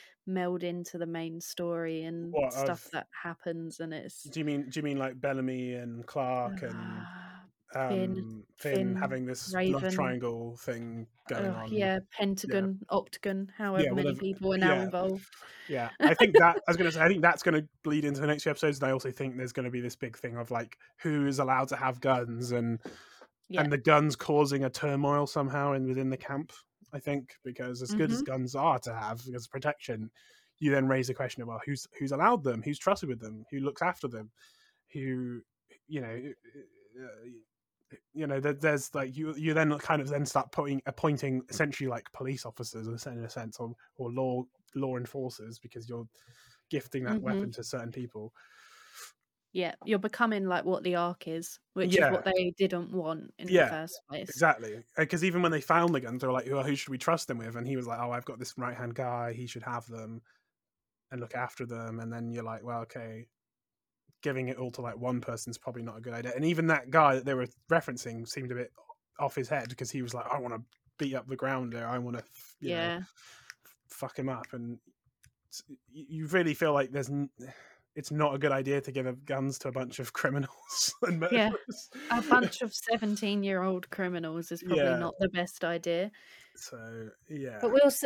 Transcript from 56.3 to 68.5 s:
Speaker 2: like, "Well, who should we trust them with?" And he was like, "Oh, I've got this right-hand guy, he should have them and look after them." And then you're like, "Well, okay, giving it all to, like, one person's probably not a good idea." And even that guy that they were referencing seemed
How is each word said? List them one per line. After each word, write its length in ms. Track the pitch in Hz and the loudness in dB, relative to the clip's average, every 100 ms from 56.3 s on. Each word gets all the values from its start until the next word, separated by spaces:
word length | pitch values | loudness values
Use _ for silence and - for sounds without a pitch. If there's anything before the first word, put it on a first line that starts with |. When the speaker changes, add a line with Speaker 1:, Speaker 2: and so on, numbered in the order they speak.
Speaker 2:
like, 140 | 127 131 | 0 0
"Well, 140 | 139 | -2
who 120 | 139 139 | 0 -2
should 140 | - | -4
we 80 | 127 | -2
trust 300 | - 165 - | 2 2 0
them 100 | 120 | -6
with?" 180 | 113 117 | -6 -6
And 120 | 127 | -4
he 80 | 131 | -4
was 100 | 117 | -2
like, 140 | 117 | -4
"Oh, 100 | 120 | -2
I've 140 | 120 131 | -4 -6
got 140 | 120 | -10
this 180 | 120 127 | -10 -6
right-hand 380 | 123 120 123 117 | -6 -6 -6 -4
guy, 380 | 123 120 120 | -4 -2 -4
he 120 | 117 120 | -6 -8
should 160 | 117 | -10
have 220 | 123 120 117 | -6 -8 -8
them 360 | 113 110 117 _ _ _ _ _ _ _ _ - | -12 -12 -12 _ _ _ _ _ _ _ _ -14
and 100 | 127 | -10
look 140 | 117 123 | -8 -6
after 320 | 123 - 120 | -6 -6 -8
them." 320 | 117 113 113 | -8 -8 -8
And 120 | 113 | -8
then 200 | 117 117 | -6 -6
you're 120 | 117 | -6
like, 200 | 113 113 | -8 -8
"Well, 180 | 120 117 | -6 -8
okay, 460 | 113 127 113 113 117 _ _ _ _ _ _ _ _ _ | -8 -10 -12 -12 -16 _ _ _ _ _ _ _ _ _
giving 240 | 143 131 127 | -4 -2 -2
it 100 | 123 | -4
all 140 | 123 | -6
to, 100 | 131 | -6
like, 160 | 120 117 | -8 -4
one 240 | 123 123 | -2 -2
person's 380 | 120 113 120 117 | -2 -6 -8 -8
probably 240 | 131 120 | -8 -8
not 140 | 117 110 | -10 -10
a 40 | |
good 120 | 117 | -10
idea." 200 | 117 123 127 | -6 -4 0
And 100 | 160 | 2
even 200 | 165 165 | 4 4
that 220 | 147 131 | 2 4
guy 240 | 156 143 131 | 6 8 6
that 100 | 135 | 2
they 100 | 131 | -2
were 120 | 123 _ - | -2 _ 2
referencing 580 | 165 147 123 123 117 117 | 2 2 -8 -8 -8 -8
seemed 240 | 143 123 | -8 -6